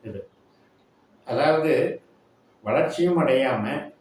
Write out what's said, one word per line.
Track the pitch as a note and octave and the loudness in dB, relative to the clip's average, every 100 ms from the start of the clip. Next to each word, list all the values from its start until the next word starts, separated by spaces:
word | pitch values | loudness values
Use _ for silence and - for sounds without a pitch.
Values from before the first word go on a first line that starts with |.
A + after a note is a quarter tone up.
இது | G#2+ B4 B4 _ _ _ _ _ _ _ _ _ - | -14 -14 -16 _ _ _ _ _ _ _ _ _ -8
அதாவது | B2 D3+ D#3 D#3 B2 - - _ _ _ _ _ _ | 0 2 2 2 2 0 -4 _ _ _ _ _ _
வளர்ச்சியும் | G#2 C3 - - F3 E3+ | -2 0 0 0 0 2
அடையாம | D3+ C3 C3 A#2 G#2+ D3+ - - | 2 2 2 -2 -4 -6 -10 -20